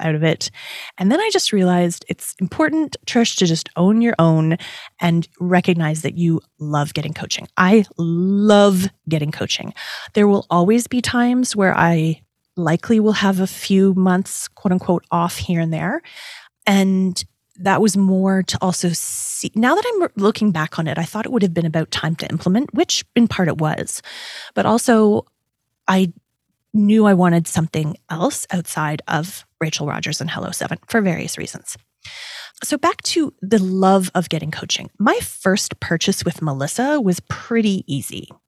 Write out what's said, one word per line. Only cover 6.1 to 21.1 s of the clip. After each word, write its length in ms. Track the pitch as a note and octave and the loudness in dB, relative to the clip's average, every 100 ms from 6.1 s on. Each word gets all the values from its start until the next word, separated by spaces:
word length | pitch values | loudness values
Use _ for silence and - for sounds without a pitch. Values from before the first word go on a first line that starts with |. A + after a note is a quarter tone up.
| D#3+ | -2
you 240 | E3+ D#3+ - - | 0 0 -4 -12
love 340 | D3+ D3 C#3+ | -4 -2 -2
getting 200 | D#3 D3+ | -4 -8
coaching. 340 | - F3 - E3+ - | -8 -8 -10 -6 0
I 300 | F#3 A3 G3 - | 4 4 4 -2
love 920 | E3+ E3+ F#3 G3+ G#3 G#3 G3+ F#3 F#3+ - - | -2 0 0 2 6 6 6 4 -2 -6 -4
getting 240 | D#3 D3+ | -2 -2
coaching. 420 | - G#2+ - - - - - - G#3+ | -4 -6 -6 -8 -14 -14 -14 -4 2
There 120 | G#3 | 4
will 180 | G3+ - | 4 2
always 380 | F3 F3+ A#3 - | 2 4 2 0
be 140 | B3 | -4
times 540 | - B3 A#3+ B3 B3 G#3 | -2 0 2 2 0 0
where 220 | F#3+ - | 2 4
I 440 | E3+ E3 D#3+ D#3 _ _ _ - | 4 4 0 -2 _ _ _ -4
likely 420 | D#3+ E3+ - A3 | -2 0 2 2
will 140 | G#3+ | 2
have 260 | G3 G3 F#3+ | 2 0 0
a 80 | F#3+ | -2
few 460 | - - F#3+ G3 | -4 0 4 4
months, 560 | F#3 F#3 F3+ - - - | 4 2 2 -2 -8 -12
quote 240 | _ G3 | _ -2
unquote, 320 | F#3 - E3+ - | 0 0 -2 -2
off 260 | F3 F3 - | -2 -2 -4
here 240 | - E3+ | -4 -2
and 100 | E3 | -2
there. 300 | D#3+ E3+ D#4 - - - - - _ - | -2 -4 -6 -10 -20 -20 -20 -20 _ 0
And 580 | G3 G3 F#3+ F#3 F3+ - _ _ - | 2 4 2 0 -4 -10 _ _ -4
that 220 | F#3+ E3+ | 0 2
was 140 | G#3+ G3 | 2 2
more 480 | F#3+ F#3 F#3+ F#3+ | 2 2 2 0
to 140 | F3+ - | 0 -2
also 280 | F#3 E3+ F3 | -2 -2 -2
see, 600 | E3 - - - - - G#3+ | -4 -6 -8 -8 -8 -6 0
now 200 | B3 F4+ | 2 2
that 80 | A#4+ | 0
I'm 220 | G#4 E4+ - | -2 -2 0
looking 300 | G3+ - G#3+ | 0 2 0
back 260 | D#3+ D#3 - | 0 -2 -4
on 100 | D#3+ | -4
it, 100 | E3 | -4
I 60 | |
thought 220 | E3+ | -6